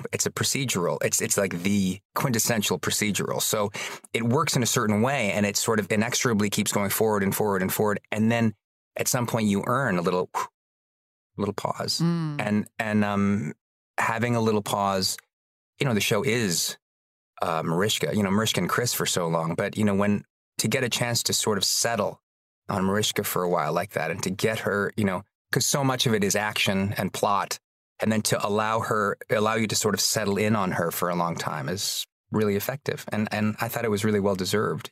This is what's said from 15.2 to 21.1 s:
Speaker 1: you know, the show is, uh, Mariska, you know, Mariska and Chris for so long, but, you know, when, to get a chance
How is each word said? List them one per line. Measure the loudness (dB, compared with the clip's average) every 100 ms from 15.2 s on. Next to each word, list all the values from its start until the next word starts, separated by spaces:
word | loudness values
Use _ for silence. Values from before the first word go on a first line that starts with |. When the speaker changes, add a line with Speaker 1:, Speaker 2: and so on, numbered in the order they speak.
| -12 _ _ _ _ -4
Speaker 1:
you | 0
know, |
the | 0
show | 2 2
is, | 2 0 0 0 -4 -6 _ _ _ _ _ -6
uh, | -2 0
Mariska, | 0 0 0 0 0 0
you |
know, | 2
Mariska | 2 0 0
and | 0
Chris | 0 -2
for | -2 -2
so | 0 0
long, | 0 0 -2
but, | -2 0
you |
know, | 2 2
when, | 2 0 -4 _ _ -4
to | -2
get | 0
a | 0
chance | -2 -2